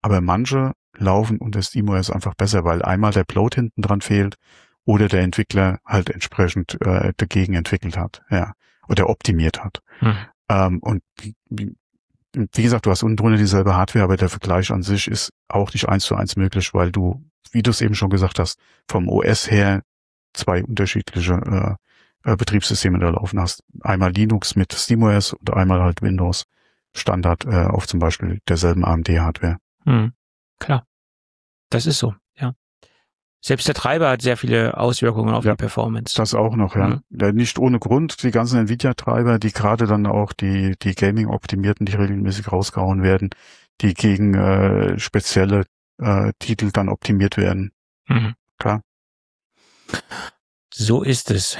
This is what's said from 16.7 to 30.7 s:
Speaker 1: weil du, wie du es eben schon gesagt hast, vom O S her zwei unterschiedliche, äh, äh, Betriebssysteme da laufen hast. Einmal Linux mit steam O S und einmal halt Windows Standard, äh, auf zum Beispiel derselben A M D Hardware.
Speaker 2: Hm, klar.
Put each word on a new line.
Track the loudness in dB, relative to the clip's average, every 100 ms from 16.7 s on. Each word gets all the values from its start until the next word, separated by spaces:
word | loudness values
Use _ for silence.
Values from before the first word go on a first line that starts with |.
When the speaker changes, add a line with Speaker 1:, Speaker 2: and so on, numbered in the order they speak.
Speaker 1:
weil | 0 0
du, | 0 -2 -2 -10 _ _
wie | 0
du | 0
es | 0
eben | 0
schon | 0 0
gesagt | 2 0 0
hast, | -4 -4 _ _ _
vom | -2 0
O | 2
S | 2 0 2
her | 2 2 0 -4 _ _ _ _
zwei | -6 -2 -2
unterschiedliche, | -2 -2 -2 -2 -4 -4 0 -2 0 -2 -2 -6 _ _ _ _ -2
äh, |
äh, | -2
Betriebssysteme | 0 0 0 -2 0 2
da | 2
laufen | 0 -2 -2
hast. | -4 -6 _ -8
Einmal | -4 0 2
Linux | 2 2 2 0 0
mit | -2
steam | -4 0 2
O | 4
S | 2 0
und | -6 -4
einmal | 0 2 4
halt | 2 0
Windows | -2 0 0 -2 -8 _ _ _ _
Standard, | -8 -2 0 0 0 0
äh, | 0 2
auf | 0 -2
zum | 0
Beispiel | 0 -2 -4 -6 -2
derselben | 0 2 2 2
A |
M | 0
D | 0 0
Hardware. | 0 -2 -4 -4 _ _ 0
Speaker 2:
Hm, | 2 0 -6 _ _ _ _
klar. | -4